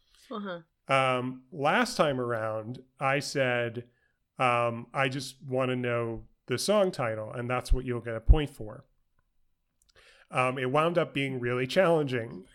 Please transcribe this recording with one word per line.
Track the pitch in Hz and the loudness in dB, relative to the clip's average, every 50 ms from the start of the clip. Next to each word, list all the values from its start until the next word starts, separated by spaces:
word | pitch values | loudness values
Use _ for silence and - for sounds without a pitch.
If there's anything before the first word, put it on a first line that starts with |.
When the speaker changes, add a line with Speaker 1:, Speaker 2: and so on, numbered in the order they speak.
| _ _ _ _ - - | _ _ _ _ -16 -12
Speaker 1:
Uh-huh. | 269 214 202 202 180 170 165 _ _ _ _ - 139 | -10 -10 -8 -8 -8 -10 -12 _ _ _ _ 0 2
Speaker 2:
Um, | 135 131 131 127 127 123 127 127 - - _ - | 2 4 2 2 0 -2 -4 -6 -10 -14 _ -6
last | 160 135 147 170 226 247 - - - | -2 0 2 2 2 2 0 2 0
time | 180 151 139 127 | 2 2 2 0
around, | 123 120 120 113 110 110 110 110 107 110 127 127 - _ _ - | -2 -2 -2 -2 -2 -2 -4 -4 -6 -8 -10 -12 -14 _ _ -4
I | 143 135 135 143 | -2 0 0 0
said, | 139 - - 143 135 127 123 120 120 117 110 120 120 - _ _ _ _ _ _ _ _ _ - | -2 -2 -2 0 0 2 2 0 0 -2 -4 -8 -12 -12 _ _ _ _ _ _ _ _ _ 0
um, | 131 123 120 120 120 120 117 117 117 - - | 2 2 4 2 2 0 -2 -4 -8 -6 -2
"I | 147 135 139 | -2 0 0
just | 127 143 135 - - - - | -2 -4 -8 -10 -12 -14 -10
wanna | 135 127 127 131 127 127 | -4 -2 0 0 0 0
know | 127 123 123 120 120 117 113 113 113 110 - _ _ _ | -2 -2 -2 -2 -2 -2 -4 -6 -8 -10 -14 _ _ _
the | - 127 120 | -4 -4 -2
song | - - 202 214 196 185 | 0 2 4 4 4 2
title, | 175 - 131 113 110 107 107 110 | 0 -2 -2 -2 -2 -4 -8 -8
and | 120 127 120 120 | -8 -6 -4 -2
that's | 127 123 - - - | -2 -2 0 2 0
what | 131 127 | 0 0
you'll | 127 120 117 | 0 -4 -4
get | 107 117 113 | -4 -6 -8
a | 113 | 2
point | - - - 165 147 139 | 6 6 6 6 6 -2
for." | - - 113 104 - - - _ _ _ _ _ _ _ _ _ _ _ _ _ _ _ _ _ _ _ _ _ _ _ _ - - _ _ - | -6 -10 -14 -14 -14 -16 -20 _ _ _ _ _ _ _ _ _ _ _ _ _ _ _ _ _ _ _ _ _ _ _ _ -20 -20 _ _ -6
Um, | - 139 127 127 127 135 | -2 0 0 0 0 0
it | 127 127 | -2 0
wound | 131 147 156 170 175 170 | 2 2 2 2 2 2
up | 160 - - | 0 0 0
being | 139 139 139 131 127 | -2 -2 -2 -2 -2
really | 120 120 123 123 131 | -2 -2 0 0 -2
challenging, | 131 - - - 165 170 156 151 135 127 123 113 120 - - 185 - | 0 2 4 4 6 4 4 2 0 -2 -4 -4 -6 -10 -14 -16 -10